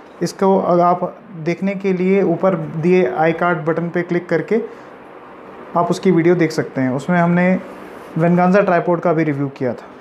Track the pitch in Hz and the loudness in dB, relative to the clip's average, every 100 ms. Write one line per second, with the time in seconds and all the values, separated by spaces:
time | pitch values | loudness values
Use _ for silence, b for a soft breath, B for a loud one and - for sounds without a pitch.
0 | B - 175 - 190 190 - 175 175 175 | B -8 -6 0 2 2 2 2 4 2
1 | 170 - - 165 156 170 190 190 196 180 | -2 -8 -18 -8 -6 -4 -4 -4 -2 0
2 | 185 196 190 165 190 175 151 160 160 185 | 2 2 2 2 0 0 -4 -2 2 4
3 | 180 - 165 165 175 170 151 165 170 175 | 2 2 0 2 0 -2 -2 -2 -2 -4
4 | 175 175 175 165 - 220 233 B B B | -4 -4 -2 -4 0 -2 -4 B B B
5 | - - - - - - - 165 175 175 | -20 -20 -20 -20 -20 -20 -6 -2 0 0
6 | 190 170 165 175 160 156 131 - 131 131 | 2 2 4 2 0 -2 -6 -4 -2 -2
7 | 139 175 170 175 180 185 - - - - | -2 0 2 2 2 0 -4 -16 -18 -18
8 | - 160 170 175 180 196 196 170 170 170 | -10 -2 2 4 4 4 4 2 2 0
9 | 175 160 156 139 143 139 127 110 - - | 2 2 0 0 -4 -4 -4 -4 -10 -20